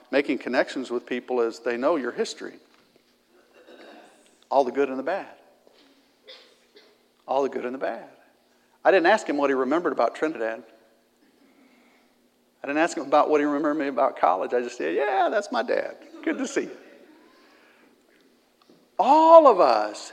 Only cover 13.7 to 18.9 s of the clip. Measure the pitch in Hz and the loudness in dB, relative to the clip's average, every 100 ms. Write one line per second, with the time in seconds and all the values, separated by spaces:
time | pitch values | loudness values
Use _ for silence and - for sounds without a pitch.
13.7 | 151 139 131 131 - 147 180 143 123 120 | -4 -4 -2 -2 0 0 0 -2 -4 -4
14.7 | - 143 175 415 392 349 226 - 240 233 | -6 -6 -4 -2 -2 -2 -2 -6 -6 -4
15.7 | - - - - - - - 254 - - | -4 -6 -12 -20 -12 -8 -6 -6 -6 -6
16.7 | - - - - - _ _ _ _ _ | -10 -20 -20 -20 -20 _ _ _ _ _
17.7 | _ _ _ _ _ _ _ _ _ _ | _ _ _ _ _ _ _ _ _ _
18.7 | _ _ | _ _